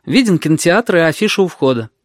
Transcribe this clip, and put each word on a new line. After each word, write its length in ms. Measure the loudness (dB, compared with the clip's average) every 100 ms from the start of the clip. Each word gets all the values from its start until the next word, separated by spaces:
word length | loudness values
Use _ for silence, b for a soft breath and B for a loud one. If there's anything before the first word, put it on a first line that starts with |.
Виден 340 | -2 0 2 0
кинотеатр 580 | 0 0 2 0 2 0
и 40 |
афиша 420 | 0 0 -4 -2
у 60 | -2
входа. 420 | -2 -2 -2 -6 _